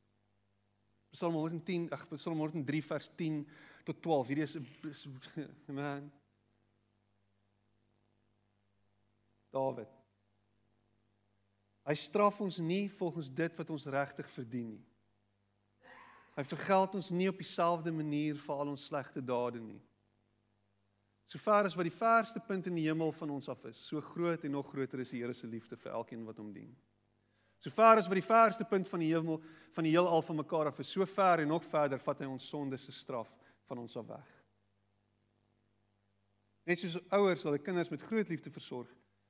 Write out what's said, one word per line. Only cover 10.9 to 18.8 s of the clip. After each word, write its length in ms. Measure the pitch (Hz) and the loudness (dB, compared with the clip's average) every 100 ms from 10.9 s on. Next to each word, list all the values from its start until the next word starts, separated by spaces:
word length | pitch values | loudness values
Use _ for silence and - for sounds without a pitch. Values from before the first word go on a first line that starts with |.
| _ _ _ _ _ _ _ _ _ 143 | _ _ _ _ _ _ _ _ _ -2
"Hy 80 | 151 | 0
straf 460 | - 208 208 208 | 0 4 4 4
ons 180 | 196 165 | -4 -2
nie 300 | 165 190 202 | 0 0 -2
volgens 420 | - 175 160 135 | -4 -4 -4 -6
dit 220 | 131 165 165 | -2 -2 -2
wat 120 | 160 | -8
ons 160 | 151 139 | -8 -4
regtig 440 | 135 139 - 143 | -2 -2 -4 -12
verdien 400 | - 117 123 117 | -10 -8 -6 -8
nie." 180 | 104 - _ _ _ _ _ _ _ _ _ - - - - - - | -12 -18 _ _ _ _ _ _ _ _ _ -20 -20 -20 -20 -14 -8
Hy 60 | 135 | -6
vergeld 460 | 160 180 190 190 196 | -4 4 4 4 0
ons 140 | 165 | -2
nie 160 | 175 190 | 2 2
op 120 | 190 | 0
dieselfde 500 | 170 - 170 170 165 | -4 2 2 2 0
manier 460 | 160 151 147 151 147 | -2 -2 0 0 -4
vir 220 | - 139 | -4 -4
al 100 | 143 | -4
ons 140 | 139 | -6